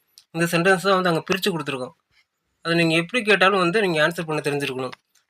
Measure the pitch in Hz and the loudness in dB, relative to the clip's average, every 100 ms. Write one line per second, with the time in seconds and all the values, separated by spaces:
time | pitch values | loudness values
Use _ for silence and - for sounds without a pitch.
0 | _ _ _ 165 170 175 180 190 196 185 | _ _ _ -4 0 2 4 2 2 2
1 | 180 160 - 185 208 165 143 135 127 - | 2 0 0 -2 -2 -4 -6 -8 -10 -16
2 | _ _ _ _ _ _ 165 170 165 160 | _ _ _ _ _ _ -2 0 2 0
3 | 170 247 208 190 190 196 175 214 196 156 | 0 -2 2 4 4 2 0 0 0 2
4 | 156 170 160 151 147 143 139 127 127 - | 0 -2 -6 -4 -2 -2 -4 -6 -8 -10
5 | _ _ _ | _ _ _